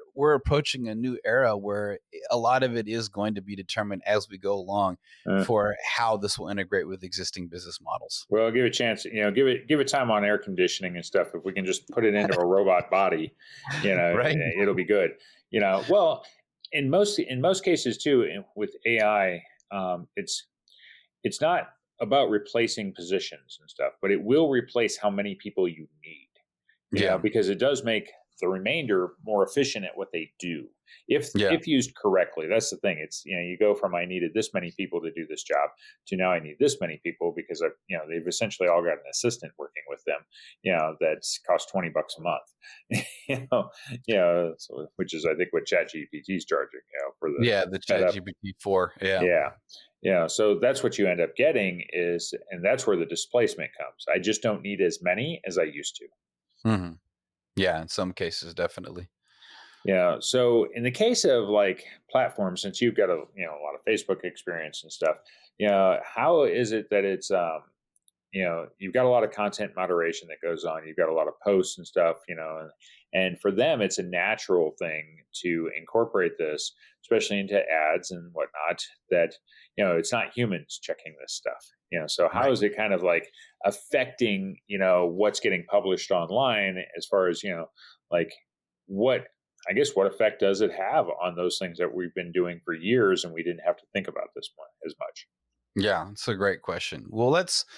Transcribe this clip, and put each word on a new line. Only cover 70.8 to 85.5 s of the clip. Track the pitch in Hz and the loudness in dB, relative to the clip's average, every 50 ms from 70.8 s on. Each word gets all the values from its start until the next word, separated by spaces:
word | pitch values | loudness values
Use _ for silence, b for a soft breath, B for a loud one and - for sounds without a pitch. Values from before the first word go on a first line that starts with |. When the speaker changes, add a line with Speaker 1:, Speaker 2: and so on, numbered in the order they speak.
| 80 80 | -10 -8
Speaker 2:
you've | 78 - | -2 0
got | 85 80 | 0 2
a | 80 | 2
lot | 80 78 76 | 0 0 -2
of | - - - | -4 -4 0
posts | 101 101 95 92 - - - | 2 4 4 2 0 -4 -12
and | 85 | -16
stuff, | - - 92 85 82 82 - _ - | -4 0 2 4 4 2 0 _ -12
you | 87 | -12
know, | 82 80 80 80 80 | -10 -8 -10 -10 -10
and, | 78 78 - b b b b b b _ - | -12 -14 -18 b b b b b b _ 0
and | 92 95 92 87 - | 0 0 0 -2 0
for | - 101 | -2 0
them, | 95 98 127 156 156 123 | 2 4 4 2 4 2
it's | 104 92 - - | 0 0 0 -4
a | 92 | -6
natural | 90 90 87 90 101 110 - - - 95 87 82 78 - - | -4 -2 -2 0 0 -2 -2 0 2 2 4 4 2 -2 -4
thing | 90 82 78 78 78 78 80 78 _ _ - - - | -6 -6 -6 -6 -8 -12 -18 -20 _ _ -16 -6 -4
to | 87 85 82 82 80 - 80 | -2 -2 0 -2 -4 -6 -10
incorporate | 82 - - 113 117 117 - 101 90 82 - - | -14 -2 0 2 2 2 2 2 2 2 0 -2
this, | 82 76 76 73 - - b b b b b b _ | -4 -4 -2 -6 -8 -10 b b b b b b _
especially | - 117 110 - - 104 101 | 2 2 2 2 0 -2 -2
into | 98 98 101 98 - - | -2 0 0 0 2 2
ads | 80 80 78 78 80 92 - - | 2 2 4 2 2 0 -2 -6
and | 95 87 85 87 85 | -10 -12 -12 -10 -6
whatnot, | 80 71 - - 73 76 82 85 - - - - _ _ _ | -4 -4 -4 -4 -4 -4 -4 -4 -4 -6 -12 -12 _ _ _
that, | 95 87 85 82 - - _ b b b b b b - | 2 2 2 2 -2 -10 _ b b b b b b 0
you | 104 | 0
know, | 92 87 82 | 2 2 0
it's | 82 - | 0 0
not | - - 80 - - | -2 -2 -2 -4 -2
humans | 120 123 107 95 80 73 _ - - | -2 -2 -2 -2 -6 -8 _ -16 -14
checking | - - 82 - - 82 78 69 | -8 -8 -8 -8 -10 -18 -18 -18
this | 65 - - | -14 -12 -12
stuff, | - - - - - - - _ _ _ _ | -8 -6 -8 -8 -8 -14 -20 _ _ _ _
you | 90 82 | -6 -6
know? | 78 76 | -4 -6
So | - - 87 80 | 0 0 0 2
how | 92 113 127 | 2 2 2
Speaker 1:
Right. | 139 | 2
Speaker 2:
is | 127 98 104 | 2 2 2
it | 101 101 | 0 0
kind | 104 107 107 98 | 0 0 0 0
of, | 87 90 | 2 2
like, | 90 85 85 - - B B B B B B - | 2 2 2 0 -4 B B B B B B -2
affecting, | 202 202 - - - - 165 160 - - - 120 110 202 95 95 95 92 - _ | -2 -2 -2 -6 -2 0 0 0 -2 -2 -2 0 0 0 -2 -4 -6 -10 -14 _
you | _ 101 95 | _ -2 0
know, | 95 92 90 90 90 | 4 4 6 4 4
what's | 87 85 92 104 104 101 - | 2 2 2 2 2 2 2
getting | - 107 | 0 0